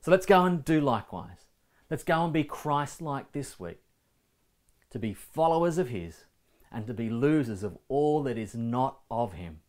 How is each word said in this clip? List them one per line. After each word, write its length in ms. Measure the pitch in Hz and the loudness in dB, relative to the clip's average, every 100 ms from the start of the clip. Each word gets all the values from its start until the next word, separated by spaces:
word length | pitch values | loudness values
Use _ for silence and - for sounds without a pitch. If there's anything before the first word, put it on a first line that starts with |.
So 100 | - | 6
let's 160 | 185 190 | 4 8
go 180 | 190 | 6
and 200 | 180 175 | 6 2
do 160 | 139 160 | 2 2
likewise. 640 | 143 113 - 92 87 87 _ _ _ _ _ | 2 0 -2 -12 -12 -16 _ _ _ _ _
Let's 140 | 160 | -8
go 220 | - 165 | 0 2
and 80 | 170 | 2
be 100 | 160 | 0
Christ-like 880 | 147 - 151 143 143 - 160 139 - | -2 -4 -2 -2 -2 -8 -8 -8 -8
this 300 | 143 135 - | -10 -10 -10
week, 180 | 87 - _ _ _ _ _ _ _ _ _ _ _ | -14 -14 _ _ _ _ _ _ _ _ _ _ _
to 80 | 123 | -6
be 160 | 110 | -6
followers 640 | 98 - 151 165 165 170 165 | -6 -10 0 2 4 2 2
of 120 | 151 | -2
his 340 | 113 85 - - _ _ _ _ | -2 -8 -12 -20 _ _ _ _
and 160 | 117 107 | -10 -8
to 60 | |
be 140 | 113 113 | -4 -4
losers 540 | 117 139 156 123 101 | 0 2 2 0 -4
of 160 | 104 85 _ | -8 -10 _
all 380 | 135 147 151 | 0 2 2
that 120 | 139 113 | 0 -4
is 200 | 107 113 | -6 -6
not 460 | 117 123 131 - _ | -2 0 0 -2 _
of 260 | 113 120 | -4 -4
him. 260 | 85 85 76 | -4 -14 -14